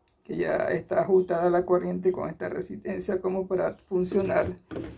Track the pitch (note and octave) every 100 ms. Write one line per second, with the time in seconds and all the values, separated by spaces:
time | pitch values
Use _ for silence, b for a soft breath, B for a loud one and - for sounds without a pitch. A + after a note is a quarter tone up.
0 | _ _ - E3 D#3+ D#3 - E3+ - E3
1 | E3+ F#3 F3+ E3+ F3+ F3 F3+ F3+ F3+ F3+
2 | F#3 F#3 D#3+ E3 F3+ - F#3 F#3+ G#3 F#3
3 | F#3+ F#3 F#3 F#3+ F#3 F3+ E3 - _ F#3
4 | F3+ G3+ F#3+ - F#3+ F3+ _ - -